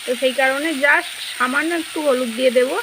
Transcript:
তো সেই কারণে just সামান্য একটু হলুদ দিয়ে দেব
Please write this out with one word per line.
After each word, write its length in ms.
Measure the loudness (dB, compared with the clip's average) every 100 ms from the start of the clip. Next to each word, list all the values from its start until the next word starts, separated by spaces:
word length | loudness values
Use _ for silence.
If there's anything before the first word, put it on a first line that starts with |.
তো 60 | -4 0
সেই 140 | 0 2
কারণে 280 | 0 0 -2 0
just 280 | 2 2 0 -10 -12 -4
সামান্য 340 | -2 0 -2 -4
একটু 160 | -4 -2 0
হলুদ 240 | 2 0 0
দিয়ে 140 | 2 4
দেব 120 | 2 0